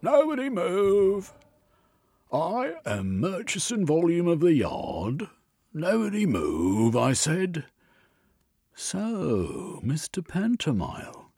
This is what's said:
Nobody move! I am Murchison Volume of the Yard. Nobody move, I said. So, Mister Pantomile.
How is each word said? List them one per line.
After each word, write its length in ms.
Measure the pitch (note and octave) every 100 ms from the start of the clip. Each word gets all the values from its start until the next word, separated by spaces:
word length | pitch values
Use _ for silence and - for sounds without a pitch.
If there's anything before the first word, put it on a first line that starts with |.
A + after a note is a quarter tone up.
Nobody 480 | G#3+ C#4+ D#4 D4 C4+
move! 800 | A3+ F3+ F#3 G3+ G3+ G3 G3+ F#3+ - _ _ _ _ _ _ _ _ _
I 420 | C3+ E3+ A3+ C4+ E4
am 340 | - G#2 F#2+ F#2+
Murchison 680 | D#3 F#3+ - G3 - A#3 F3
Volume 420 | D#3 E3+ E3+ F3
of 120 | E3+
the 120 | E3+
Yard. 760 | D#3 F#2 - - - F#2+ C3 G#3 _ _ _ _
Nobody 540 | - E3+ A3 G#3+ G#3 G#3
move, 720 | G2 D2+ D#2 F2 G2+ A2+ A#2
I 160 | A#2+
said. 520 | C3 - E3 F#3+ E3+ - _ _ _ _ _ _ _ _ _ _
So, 1040 | - - F#3 G#3+ A3 E3 G#2 F2 - - -
Mister 400 | A2 D3+ - -
Pantomile. 1080 | F3 F3 G#3+ A#3+ - A2+ - - - - -